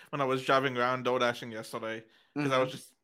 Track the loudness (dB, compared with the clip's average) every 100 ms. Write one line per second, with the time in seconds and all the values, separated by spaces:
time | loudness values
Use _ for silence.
0 | -10 -2 0 0 4 4 4 2 0 0
1 | 0 2 2 0 -6 -10 -10 -8 -8 -8
2 | -12 _ _ -4 0 2 2 -2 -16 _